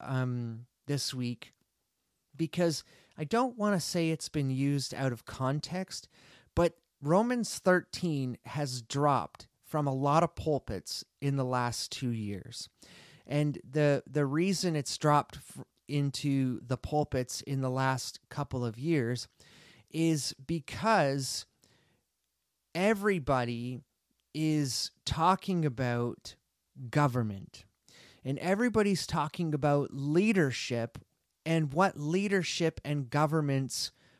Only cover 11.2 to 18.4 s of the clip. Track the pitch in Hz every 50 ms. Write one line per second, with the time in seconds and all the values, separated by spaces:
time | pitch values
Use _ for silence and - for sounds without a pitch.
11.2 | 143 143 139 139 131 127 127 123 123 120 113 - - - - - 135 123 117 113
12.2 | 104 101 101 92 - - - - - - _ _ - - - - - - - -
13.2 | - - 143 147 151 147 139 - - 101 131 151 147 147 143 131 - - 131 147
14.2 | 143 135 139 160 180 196 190 156 - 180 160 151 135 - - - - 151 147 147
15.2 | - - - 143 - - - 139 - _ _ _ _ - 143 147 143 139 131 -
16.2 | - 147 139 135 131 127 123 - - 120 131 - - - 151 151 147 - - 131
17.2 | 127 - - - - - 139 135 131 131 127 131 135 131 131 127 - - - -
18.2 | _ - - -